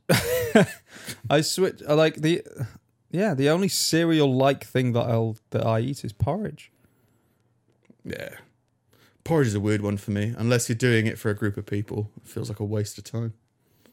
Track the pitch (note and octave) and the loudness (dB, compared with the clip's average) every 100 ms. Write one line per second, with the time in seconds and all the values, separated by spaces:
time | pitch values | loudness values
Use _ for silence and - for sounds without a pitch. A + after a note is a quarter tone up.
0 | - - A#4+ B4 A#4+ D4+ - - _ - | 0 0 2 -2 2 4 4 0 _ -18
1 | - - A2+ C#3+ D3+ - F#3 - - D3+ | -16 -12 0 0 2 0 -2 -2 0 4
2 | D#3+ - D#3 E3+ - - A2+ - _ _ | 4 2 0 0 -4 -10 -10 -12 _ _
3 | _ E3 G#3 C3+ C#3+ E3+ G3 - - D#3+ | _ -2 0 2 2 2 2 0 0 2
4 | E3+ D#3+ C#3+ B2+ C3+ C#3 - C3+ B2+ A#2 | 4 4 4 4 2 2 -2 0 0 0
5 | A#2 A2+ A2+ A2 _ A#2+ A2+ A2+ B2 C#3+ | 0 0 0 -4 _ -2 0 0 -2 -6
6 | B2 - B2 F3+ G3 D3+ - _ _ _ | -10 -4 -2 -2 -6 -10 -20 _ _ _
7 | _ _ _ _ _ _ _ _ _ _ | _ _ _ _ _ _ _ _ _ _
8 | - - - - - _ _ _ _ _ | -12 -10 -12 -16 -20 _ _ _ _ _
9 | _ _ - D#3+ B2+ G2+ G#2 G#2+ G#2 G2+ | _ _ 0 2 4 2 2 0 0 -4
10 | - G2+ G#2 A#2+ A2+ A#2+ - A#2 B2+ A2+ | -2 -2 -2 -2 0 2 0 0 2 4
11 | G#2+ - A2+ G2+ G#2 G2+ G2+ G#2 G#2 G#2 | 2 -2 -4 -2 -4 -4 -6 -6 -4 -6
12 | G#2+ - - - A#2+ G#2 G#2 G#2+ G2+ - | -8 -12 -14 -10 -10 -8 -4 -4 -6 -10
13 | - A#2 A#2 - _ _ _ _ _ | -10 -6 -6 -8 _ _ _ _ _